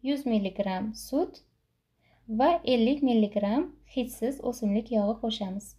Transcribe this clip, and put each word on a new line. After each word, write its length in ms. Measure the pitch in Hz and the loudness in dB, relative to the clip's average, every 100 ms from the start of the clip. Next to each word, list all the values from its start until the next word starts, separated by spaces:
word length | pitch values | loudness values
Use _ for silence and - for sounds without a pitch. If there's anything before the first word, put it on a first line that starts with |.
| 262 | -2
yuz 140 | 285 254 | -2 0
milligram 600 | 220 196 185 196 185 214 | 0 0 -2 -2 -2 -4
sut 420 | 220 - 269 370 - _ _ _ _ _ _ _ _ - | -8 -4 -2 -2 -6 _ _ _ _ _ _ _ _ -8
va 200 | 220 277 339 - | 2 4 4 2
ellik 300 | 247 226 294 277 | 4 4 4 4
milligram 540 | 226 208 208 202 240 359 - - - | 4 4 2 0 0 -2 -8 -8 -6
hidsiz 440 | 240 - 233 277 - | -6 -4 -4 -4 -6
o'simlik 400 | 240 214 202 226 | -2 0 0 0
yog'i 200 | 226 202 220 | 0 0 -2
qo'shamiz. 480 | 226 214 190 196 - | -4 -4 -6 -8 -12